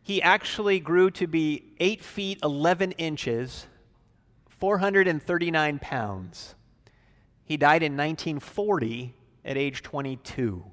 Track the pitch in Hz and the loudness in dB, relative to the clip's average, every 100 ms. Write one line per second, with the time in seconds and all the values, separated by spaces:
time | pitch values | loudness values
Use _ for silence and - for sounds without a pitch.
0 | - 196 170 202 - - 208 190 151 175 | -2 0 4 4 2 -4 0 0 2 4
1 | 190 - 175 160 156 147 - - 180 220 | 4 2 -2 0 0 -2 -8 -2 -2 -2
2 | - - 196 196 151 143 160 180 190 180 | -8 -8 -6 -4 -2 2 2 2 0 -2
3 | 165 151 - 117 127 - - _ _ _ | -4 -4 -2 -4 -4 -10 -18 _ _ _
4 | _ _ _ _ _ _ 196 202 196 196 | _ _ _ _ _ _ 0 2 4 4
5 | 185 156 - 175 170 160 151 147 - 131 | 4 2 0 0 2 2 2 0 -4 -4
6 | 110 95 90 - - - _ _ _ _ | -4 -6 -10 -14 -20 -20 _ _ _ _
7 | _ _ _ _ _ 151 147 165 156 139 | _ _ _ _ _ 4 6 6 4 0
8 | 151 160 - 147 - - 208 190 113 117 | -2 -2 -4 -6 -6 -4 0 0 0 -4
9 | 127 - _ _ - 135 139 131 - 143 | -10 -14 _ _ -6 -2 -2 -4 -10 -6
10 | 139 135 - - 120 92 98 | -6 -8 -10 -4 -2 -4 -12